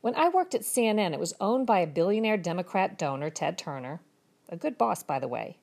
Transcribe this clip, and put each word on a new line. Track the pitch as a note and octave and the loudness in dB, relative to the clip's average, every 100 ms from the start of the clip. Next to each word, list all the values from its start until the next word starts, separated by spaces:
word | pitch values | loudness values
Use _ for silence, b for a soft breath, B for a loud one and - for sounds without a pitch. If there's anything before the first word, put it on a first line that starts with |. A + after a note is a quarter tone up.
When | A#3 B3 | -2 2
I | E4+ | 4
worked | F#4 F#4 | 4 2
at | - | -2
C | - - A3+ | -2 2 2
N | G#3+ | 4
N, | F#3 | 2
it | D3+ | 0
was | E3+ - | -6 -2
owned | G3 B3+ C4 | 0 2 4
by | G3+ | 2
a | E3 | 2
billionaire | D3 F3 G#3+ A3 G#3+ | 2 2 2 2 0
Democrat | E3+ F3 F3+ F#3+ F#3+ - | 0 -4 -2 0 0 0
donor, | D3+ C3+ D3+ | -2 -2 -6
Ted | - D3+ F3+ | -2 -4 -4
Turner, | - C3+ B2+ E3 _ _ _ _ - | -8 -8 -8 -12 _ _ _ _ -14
a | F3 | -6
good | D4+ A#3+ | -6 0
boss, | A#3 F#3 | 0 0
by | - C3+ | -2 -4
the | C3 | -2
way. | A#2+ A2 - | -6 -8 -12